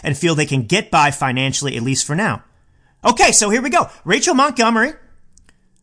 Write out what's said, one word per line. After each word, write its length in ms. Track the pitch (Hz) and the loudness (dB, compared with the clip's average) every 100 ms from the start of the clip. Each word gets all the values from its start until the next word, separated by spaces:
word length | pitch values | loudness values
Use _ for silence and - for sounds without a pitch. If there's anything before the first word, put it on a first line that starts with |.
and 140 | 139 139 | -6 -2
feel 160 | 170 151 | 0 0
they 100 | 151 | 0
can 180 | 135 | -2
get 280 | 107 196 214 | 0 -2 2
by 200 | 165 147 | 2 2
financially, 640 | 139 135 127 135 131 139 120 | 2 -2 -2 -2 -4 -4 -4
at 60 | |
least 220 | 120 135 - | -2 -2 -2
for 100 | 156 | -2
now. 280 | 208 110 - _ _ _ _ _ 220 | -2 -4 -10 _ _ _ _ _ -2
Okay, 260 | 233 349 | 2 2
so 180 | - 208 | 4 2
here 120 | 233 | 0
we 80 | 262 | 0
go. 200 | 339 - - 151 | 0 -2 -8 -2
Rachel 280 | 226 226 | 0 2
Montgomery, 600 | 269 294 247 226 226 247 - - - - - _ _ _ _ | 2 2 2 0 2 -2 -4 -20 -20 -20 -20 _ _ _ _